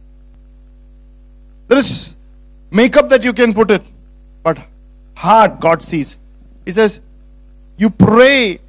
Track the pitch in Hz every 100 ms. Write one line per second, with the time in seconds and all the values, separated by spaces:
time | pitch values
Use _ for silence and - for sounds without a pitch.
0 | - - - - - - - - - -
1 | - - - - - - - 269 202 156
2 | - - - - - - - 196 247 285
3 | 269 262 247 233 233 202 220 202 - -
4 | - - - - 165 160 - - - -
5 | - - 175 220 202 - 165 165 - 170
6 | 131 - - - - - 190 185 214 -
7 | - - - - - - - - 214 -
8 | 190 220 262 269 220 -